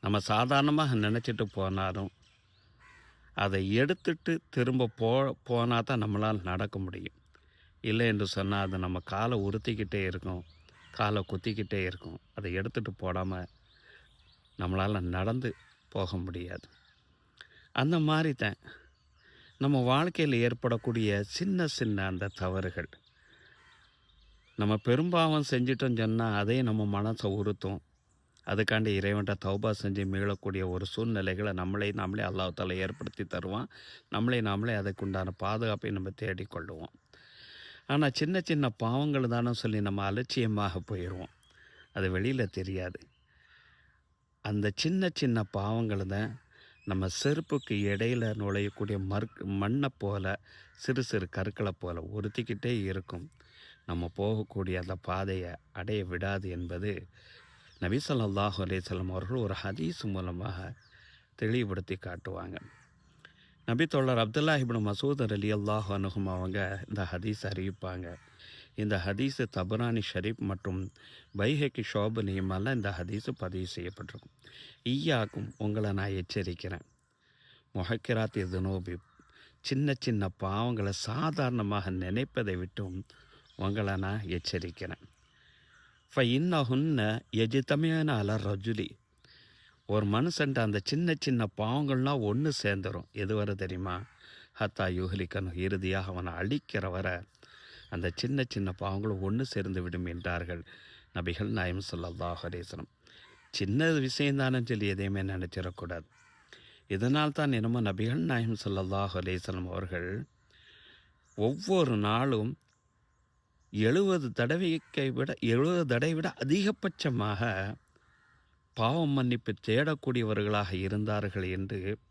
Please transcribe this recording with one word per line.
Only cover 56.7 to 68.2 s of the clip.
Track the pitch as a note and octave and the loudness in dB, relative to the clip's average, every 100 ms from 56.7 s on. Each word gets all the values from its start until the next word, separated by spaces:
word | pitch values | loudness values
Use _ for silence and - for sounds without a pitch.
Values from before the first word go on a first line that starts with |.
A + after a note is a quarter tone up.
| F2 G#2 F#2 - - - - - - - - | -4 -4 -4 -8 -20 -20 -20 -20 -20 -20 -6
நபி | F2+ A#2 | 0 0
ஸல்லல்லாஹு | - C#3 G#2+ G2 G#2 G2 | 2 0 2 2 0 0
அலைஹி | F#2 F#2+ | -2 -2
வஸல்லம் | F2+ F2+ F#2 | -2 -4 -2
அவர்கள் | F#2 F#2 B2+ | -4 -2 -2
ஒரு | G#2+ G#2 | -2 -2
ஹதீஸ் | G2+ F#2+ D#3+ E3+ | -4 -2 -4 -2
மூலமாக | A2 F#2+ F2+ F2 G2 F2+ F#2 - - - - - _ - | -4 -2 -4 -4 -6 -6 -8 -12 -18 -20 -20 -20 _ -4
தெளிவுபடுத்தி | A2 A#2+ G#2+ F#2 F2+ F#2 | 0 2 0 -2 -4 -6
காட்டுவாங்க. | - F2 - F#2 F2 F#2 - - - _ _ - - - - _ - | -6 -8 -8 -6 -6 -8 -12 -20 -20 _ _ -20 -20 -20 -20 _ -2
நபி | A#2 D#3 | 2 4
தோழர் | D3+ C3 B2 | 4 4 4
அப்துல்லாஹ் | A2+ A2+ D3+ D3+ | 4 2 4 4
இப்னு | B2 A#2 | 2 2
மசூத் | G#2 G2+ C#3 C#3 A#2 | 2 2 0 2 0
ரலியல்லாஹு | G#2 G#2 G#2+ G2+ G#2+ G2 | 0 2 2 2 0 0
அன்ஹும் | G2 G2 F#2 G2 | -2 -2 -2 -2
அவங்க | F#2 F#2 G2 F#2+ G2 | 0 -2 -2 -2 -4
இந்த | - G#2 | -6 -4
ஹதீஸ் | F#2 F2+ G2+ G#2+ F#2+ | -4 -2 -2 -4 -4
அறிவிப்பாங்க. | F#2+ F#2+ F#2 F#2 F#2 F2 F2 | -4 -4 -4 -8 -6 -8 -12